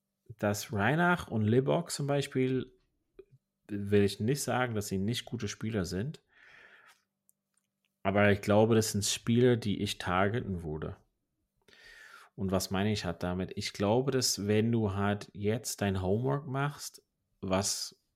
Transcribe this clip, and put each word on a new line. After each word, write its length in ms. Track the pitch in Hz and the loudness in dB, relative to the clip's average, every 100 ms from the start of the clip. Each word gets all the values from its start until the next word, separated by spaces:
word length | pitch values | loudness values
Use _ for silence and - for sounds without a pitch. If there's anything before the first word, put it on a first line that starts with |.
| _ _ _ - | _ _ _ -4
dass 340 | 104 104 - | -2 -2 -4
Reinach 560 | 104 104 156 175 175 - | 0 2 2 2 0 -2
und 140 | 110 | -2
Libbok 480 | 107 120 139 151 170 | 4 4 4 0 -2
zum 160 | - 143 | -6 -2
Beispiel, 640 | 143 135 131 127 131 - _ _ _ _ - - _ _ _ - | -2 -2 -2 0 -2 -6 _ _ _ _ -20 -20 _ _ _ -10
will 340 | 101 101 104 | -8 2 4
ich 160 | 101 - | 4 2
nicht 240 | 107 147 | -2 -2
sagen, 320 | - 120 123 | 0 0 0
dass 140 | 107 101 | -2 -4
sie 100 | 95 | -2
nicht 280 | 101 117 - | -2 -4 -6
gute 200 | 117 104 | -8 -8
Spieler 380 | - 110 110 | -6 -4 -4
sind, 380 | 90 90 139 170 _ _ - - - - - _ _ _ _ _ _ _ _ _ _ _ | -2 -4 -6 -8 _ _ -20 -20 -20 -20 -20 _ _ _ _ _ _ _ _ _ _ _
aber 300 | 98 101 104 | 0 6 6
ich 80 | 101 | 4
glaube, 340 | - 104 113 | 4 4 6
das 180 | 113 107 | 4 2
sind 120 | 104 | 0
Spieler, 520 | 101 - - 117 123 120 | -2 -2 0 4 4 4
die 260 | 110 - | 0 -2
ich 160 | 104 - | -4 -4
targeten 640 | - 90 98 117 98 90 | -2 2 2 0 -4 -6
würde. 340 | 82 78 85 - _ _ _ _ _ _ _ - - - - - - | -6 -8 -8 -10 _ _ _ _ _ _ _ -20 -20 -20 -20 -20 -20
Und 160 | - 95 | -6 -2
was 200 | 92 - | -2 0
meine 220 | 95 104 | 0 0
ich 120 | 104 | 0
halt 180 | 90 82 | -4 -4
damit? 300 | 90 90 92 - | -4 -4 -6 -8
Ich 160 | - | -10
glaube, 380 | - 101 117 139 | -2 2 2 2
dass 360 | 131 123 - 196 | 0 0 -2 0
wenn 260 | 107 113 | 2 2
du 220 | 117 107 | 2 0
halt 340 | 98 101 101 - | 0 -2 -2 -6
jetzt 480 | 98 104 117 - - | -4 -2 -2 -4 -2
dein 180 | 101 95 | -2 0
Homework 460 | 92 107 131 143 147 | 0 0 0 -4 -4
machst, 560 | 135 143 143 - - _ _ _ _ | -4 -4 -6 -14 -16 _ _ _ _
was 600 | 95 92 101 - - - _ | -2 0 0 -4 -8 -14 _